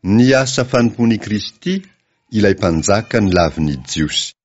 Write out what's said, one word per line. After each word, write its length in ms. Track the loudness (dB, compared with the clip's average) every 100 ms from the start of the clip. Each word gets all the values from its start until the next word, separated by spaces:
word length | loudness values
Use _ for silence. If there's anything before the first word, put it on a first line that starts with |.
ny 260 | 2 4 4
asa 320 | 4 0 -2
fanompoan'i 540 | 0 0 0 0 0 0
Kristy 560 | -2 -6 -6 _ -6 -6 -8 _ _ _ _
ilay 220 | 0 2
mpanjaka 640 | 2 0 0 0 0 0 -2
ny 160 | 2
lavin'ny 400 | 2 0 0 -4 -4
Jiosy. 480 | -8 -4 -4 -4 -6 _